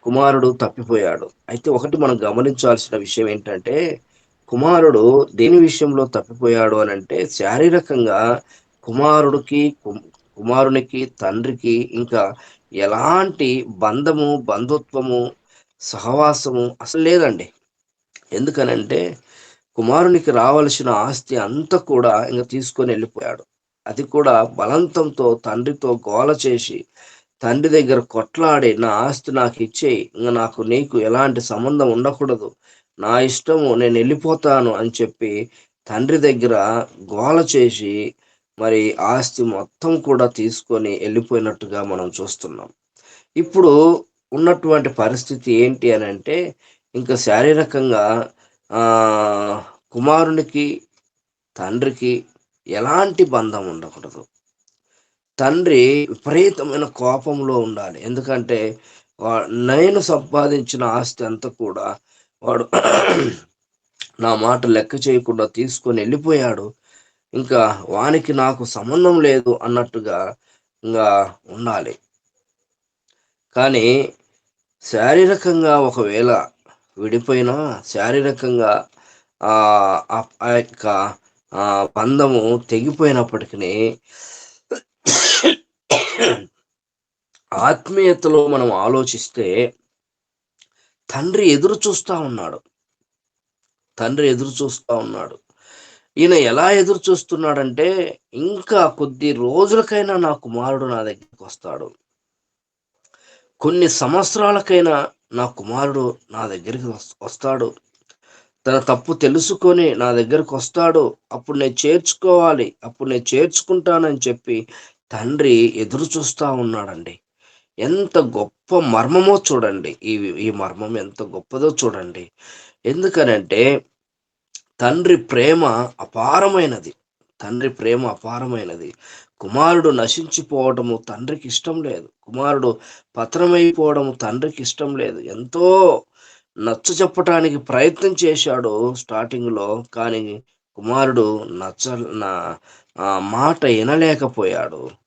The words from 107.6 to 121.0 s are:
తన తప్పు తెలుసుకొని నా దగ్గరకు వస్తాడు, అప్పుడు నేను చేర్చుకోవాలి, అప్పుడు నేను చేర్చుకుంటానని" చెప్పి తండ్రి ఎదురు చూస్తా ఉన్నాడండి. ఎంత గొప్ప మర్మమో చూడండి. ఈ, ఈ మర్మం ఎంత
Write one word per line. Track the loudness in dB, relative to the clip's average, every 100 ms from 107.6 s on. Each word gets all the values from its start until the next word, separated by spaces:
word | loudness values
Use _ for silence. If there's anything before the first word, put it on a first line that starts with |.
| -4 -6 _ _ _ _ _ _ _ _ 0
తన | 0
తప్పు | 2 0 0
తెలుసుకొని | 0 2 2 0 2 4 6 4
నా | 2 0
దగ్గరకు | 0 2 0 0 -6
వస్తాడు, | -6 0 2 4 2 -2 _
అప్పుడు | -16 -6 -2
నేను | -2 0 2
చేర్చుకోవాలి, | 2 0 -2 4 4 4 2 -2 -6
అప్పుడు | -20 -10 -4
నేను | -4 -2
చేర్చుకుంటానని" | 0 2 0 -2 -2 2 0 0 -2 -4
చెప్పి | -6 -6 -6 -6 -20 -20 _ _
తండ్రి | -8 -6 0 4 6 4 0
ఎదురు | -6 -4 -4 -4
చూస్తా | -6 -4 -4
ఉన్నాడండి. | -2 -4 -6 -8 -14 -18 -20 _ _ _ _ _ -8
ఎంత | -2 -2 2 2
గొప్ప | 2 -2 -6 _ _ 0
మర్మమో | 2 2 4 4 6 4 2
చూడండి. | 0 0 -4 -10 -10
ఈ, | -6 -4 -4
ఈ | -4 -6
మర్మం | -6 -8 -10 -8
ఎంత | -8